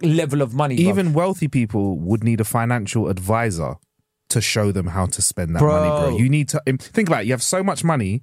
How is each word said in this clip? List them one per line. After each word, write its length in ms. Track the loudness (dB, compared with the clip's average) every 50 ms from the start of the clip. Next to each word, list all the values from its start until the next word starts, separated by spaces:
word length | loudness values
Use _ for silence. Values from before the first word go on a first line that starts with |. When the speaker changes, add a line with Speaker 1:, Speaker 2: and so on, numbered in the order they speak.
| 2
Speaker 1:
level 400 | 2 2 2 2 0 0 0 0
of 100 | 0 0
money, 240 | -2 0 0 2
bro. 80 | 2 2
Speaker 2:
Even 300 | 4 4 2 2 2 2
wealthy 340 | 2 2 0 0 -2 -2 0
people 500 | 0 0 0 0 0 -2 0 0 -2 -2
would 240 | 0 0 0 0 2
need 200 | 0 0 0 0
a 20 |
financial 640 | -2 -2 -2 0 0 -2 -2 -4 -2 -2 -2 0 0
advisor 680 | -2 -2 0 0 0 0 0 0 -2 -2 -4 -6 -6 -10 _ _ _ _ _ _ _ _ _ _
to 100 | -2 -2
show 320 | 0 0 0 0 0 2 0
them 140 | 0 -2 -2
how 160 | -2 -2 -2
to 160 | -2 -2 -2 -4
spend 320 | -4 -2 -4 -4 -2 0
that 80 | 2 2
money, 260 | 2 4 2 2 0
bro. 200 | 0 0 0 0
Speaker 1:
Bro. 80 | 2 2
Speaker 2:
You 100 | 2 2
need 180 | 2 0 0 -2
to, 120 | -4 -4 -2
em-, 120 | -2 -2 -2
think 300 | -6 -4 -2 0 0 2
about 120 | 0 0 0
it. 40 |
You 60 | -2 -2
have 80 | -2 -2
so 200 | -2 -2 0 0
much 220 | -2 -2 0 0
money, 380 | 0 0 0 0 -2 -2 -4